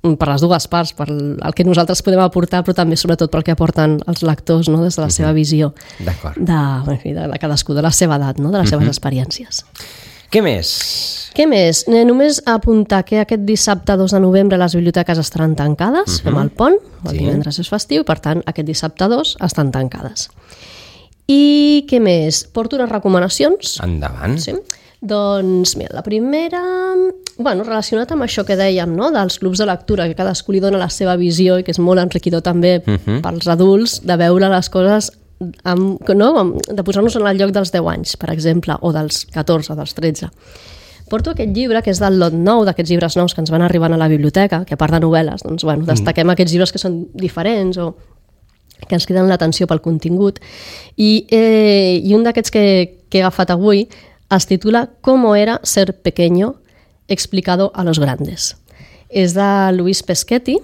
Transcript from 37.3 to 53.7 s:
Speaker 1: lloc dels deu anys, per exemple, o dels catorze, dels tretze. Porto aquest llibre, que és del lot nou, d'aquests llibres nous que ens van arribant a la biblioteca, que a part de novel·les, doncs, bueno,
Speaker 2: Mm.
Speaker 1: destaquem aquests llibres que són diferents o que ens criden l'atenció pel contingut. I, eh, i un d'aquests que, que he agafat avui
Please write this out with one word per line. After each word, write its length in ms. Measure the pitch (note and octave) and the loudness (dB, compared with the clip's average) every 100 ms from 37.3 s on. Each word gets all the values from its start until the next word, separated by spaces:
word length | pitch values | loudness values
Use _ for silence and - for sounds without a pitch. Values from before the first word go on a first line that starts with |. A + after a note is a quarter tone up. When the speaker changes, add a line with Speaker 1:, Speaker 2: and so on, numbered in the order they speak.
| F#3+ | 0
Speaker 1:
lloc 140 | G3 | 0
dels 200 | G3+ F3+ | 0 -2
deu 160 | F3+ E3 | -2 -4
anys, 260 | E3 - - | -6 -8 -8
per 140 | E3 | -8
exemple, 460 | D#3+ D#3+ E3+ D#3+ D3+ | -2 0 0 -2 -4
o 120 | E3+ | -2
dels 340 | D#3 D3+ - - | -2 -4 -6 -8
catorze, 480 | D#3+ D#3 E3 D#3 | -6 0 -2 -2
dels 180 | D#3 D3 | -10 -10
tretze. 380 | - D#3+ D3 E3+ _ - - - - - - - | -4 -4 -4 -12 _ -20 -20 -20 -20 -20 -20 -8
Porto 200 | A3 D#4 | -6 -4
aquest 180 | D#4+ G#3+ | -4 -4
llibre, 300 | G3 B3+ A3+ | -2 0 0
que 80 | A3 | 0
és 80 | F#3 | 0
del 180 | G3+ F#3+ | 2 2
lot 140 | E3+ | 2
nou, 320 | E3 F3+ A#3 | 2 2 2
d'aquests 240 | G3+ F3 E3 | 2 -2 0
llibres 260 | F3 E3+ F3+ | 0 0 0
nous 160 | F3 | 0
que 80 | - | -2
ens 80 | D#3+ | -2
van 100 | D#3+ | 0
arribant 320 | F3 F3 E3 | 2 2 2
a 60 | E3 | 2
la 100 | D#3+ | 2
biblioteca, 560 | D3+ D3 F#3+ G3 E3 | 2 2 2 0 0
que 80 | F#3 | -4
a 40 | C#3+ | -2
part 140 | D3+ | 0
de 60 | E3 | 2
novel·les, 420 | E3 E3 D#3 - | 4 2 0 -4
doncs, 220 | - D#3+ | -8 -4
bueno, 180 | D#3+ D3+ | -2 -2
Speaker 2:
Mm. 40 | E3 | 0
Speaker 1:
destaquem 440 | A#2+ G#2 E3 E3+ | 0 0 0 2
aquests 220 | F3+ F3+ | 2 2
llibres 200 | F3 F3+ | 2 0
que 60 | E3+ | -2
són 300 | F#3 E3+ F3+ | -6 -6 -8
diferents 640 | - F#3 - F3+ A3+ F#3+ F3+ | -8 -6 -4 -2 0 -2 -4
o 180 | E3+ - - _ _ _ _ _ _ _ - | -8 -10 -20 _ _ _ _ _ _ _ -4
que 60 | |
ens 100 | F3 - | -4 0
criden 220 | F#3 F#3 | 2 2
l'atenció 380 | F3+ D#3+ - F3 | 2 0 0 -2
pel 160 | D#3+ | -2
contingut. 560 | E3 D#3 E3 F3+ G3+ G3 - - - - - - | -2 -4 -2 0 0 -2 -20 -20 -20 -20 -14 0
I, 300 | G#3+ G#3+ - | 2 2 2
eh, 720 | A3+ A3+ A3 G#3+ G3+ F#3 F3+ | 2 4 4 4 4 4 2
i 120 | G3 | 2
un 100 | G#3 | 4
d'aquests 260 | A#3 A#3 A3 | 4 0 -2
que, 500 | A3 G3+ F#3+ F3+ - _ | 2 4 4 0 -6 _
que 80 | F#3+ | 0
he 40 | |
agafat 280 | F#3 F#3 F3+ | 0 0 0
avui 360 | F3 G#3 | 2 4